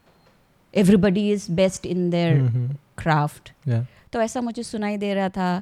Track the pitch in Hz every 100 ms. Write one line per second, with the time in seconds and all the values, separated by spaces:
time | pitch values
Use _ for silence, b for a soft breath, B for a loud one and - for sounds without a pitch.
0 | _ _ _ _ _ _ _ - 190 208
1 | 196 185 208 208 185 170 190 - - 180
2 | 175 170 170 151 127 120 123 143 _ -
3 | 165 156 147 - - - 139 117 127 b
4 | b 247 226 254 240 226 233 220 208 208
5 | 202 196 190 190 180 180